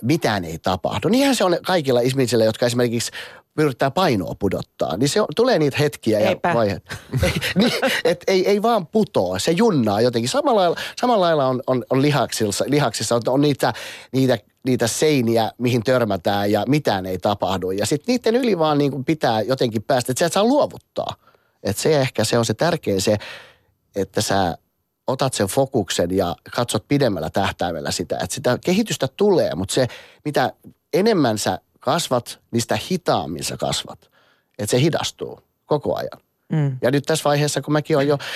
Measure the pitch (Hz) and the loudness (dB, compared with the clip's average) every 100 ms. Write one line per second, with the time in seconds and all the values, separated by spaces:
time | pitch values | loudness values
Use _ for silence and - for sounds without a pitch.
0 | 113 165 135 104 85 80 - 92 - - | 0 0 0 -2 -4 -6 -2 -2 -2 -2
1 | 160 240 277 254 190 175 - 180 139 120 | 0 2 2 2 2 0 0 0 2 2
2 | 123 131 123 120 110 110 123 120 123 117 | 2 2 2 2 2 2 0 2 0 0
3 | - - - - _ - 151 123 135 180 | -6 -10 -16 -20 _ -2 -2 0 -2 0
4 | 185 110 90 127 98 92 - - - 82 | 2 0 -2 -4 -2 -2 -6 -6 -4 0
5 | 143 208 214 156 247 202 147 120 147 - | 0 0 0 0 2 2 2 0 -2 -2
6 | - 107 107 - 180 117 107 95 - - | 0 2 2 0 0 2 0 -2 -8 -16
7 | - 135 180 170 - 170 240 - 269 - | -6 -2 -2 -2 -2 0 0 0 -2 0
8 | 160 175 - 190 185 208 214 226 165 220 | 0 -2 0 2 2 2 2 0 0 -2
9 | 208 - 92 95 - 170 233 160 110 101 | 0 0 -2 -2 0 2 2 4 2 2
10 | 123 120 120 262 294 220 175 156 - - | 2 0 -2 0 2 2 2 0 -6 -4
11 | 247 226 175 156 131 127 - 127 - 131 | 0 2 2 2 2 0 -2 -2 0 2
12 | 147 139 110 - 107 - 104 147 135 - | 2 2 0 -2 -2 -2 0 0 0 -2
13 | 117 117 113 127 147 135 135 113 - - | -2 -2 0 2 2 2 0 -2 -8 -16
14 | - 131 131 117 - _ 127 123 117 - | -6 0 2 0 -4 _ -2 0 0 2
15 | 156 147 117 113 107 - 123 120 107 127 | 2 2 2 2 0 -2 0 0 2 2
16 | 113 98 107 101 104 104 104 151 - 101 | 2 0 0 0 2 0 2 0 2 -2
17 | 95 92 107 101 92 95 92 95 - 151 | -2 -2 0 0 -2 -2 -2 -2 -2 -2
18 | - 247 233 233 254 185 156 147 143 139 | 0 -2 2 0 2 0 2 2 0 0
19 | 127 160 139 113 104 127 131 110 - 135 | -2 0 0 0 0 0 0 -2 0 0
20 | 117 127 170 190 214 285 113 - _ - | 0 0 0 2 2 4 2 -2 _ -8
21 | - - _ _ _ _ - 101 147 151 | -8 -8 _ _ _ _ -4 -2 2 2
22 | 131 - 110 120 113 107 160 165 - 98 | 2 0 0 2 0 0 -2 -2 -2 0
23 | 104 107 - - - _ _ _ _ - | 2 0 -2 -16 -20 _ _ _ _ -6
24 | 98 - - 98 92 - _ _ _ _ | -6 -4 -2 0 0 -4 _ _ _ _
25 | - 131 139 - 101 - 135 120 98 - | -6 -2 -2 0 -2 0 0 0 -2 -2
26 | 87 95 87 - - - 120 107 - 143 | 0 0 0 -4 -8 -6 -4 -4 -2 0
27 | 131 92 80 101 95 - 90 82 73 - | 0 -2 -4 -2 -2 -2 -4 -4 -6 -6
28 | 85 - 90 - - 123 - 185 226 151 | -4 -4 -6 -4 -2 0 0 0 0 -2
29 | 131 - 208 175 101 78 95 - 123 - | -4 0 2 4 2 -2 -2 0 0 -2
30 | - - 151 147 127 - - - _ 151 | -20 -12 -4 -2 -2 -4 -20 -20 _ 0
31 | 214 208 131 107 117 92 _ _ - 160 | 2 4 2 0 -2 -4 _ _ -2 -2
32 | - 127 - - _ 117 - 104 - 185 | 0 -2 -2 -12 _ -4 -2 -4 -2 -4
33 | - 120 71 80 67 - 71 73 - - | 0 0 -2 -6 -8 -6 -4 -4 -8 -14
34 | _ _ _ _ _ - 104 123 160 147 | _ _ _ _ _ -10 -2 2 2 0
35 | - - - - _ _ - 151 - 58 | -4 -8 -12 -14 _ _ -4 -2 -2 -4
36 | - - _ _ - 156 143 127 120 143 | -6 -12 _ _ -6 -2 0 0 0 0
37 | 131 160 147 147 147 143 135 151 147 151 | 0 0 2 2 0 -2 -2 -2 0 0
38 | 143 143 - | 2 0 -4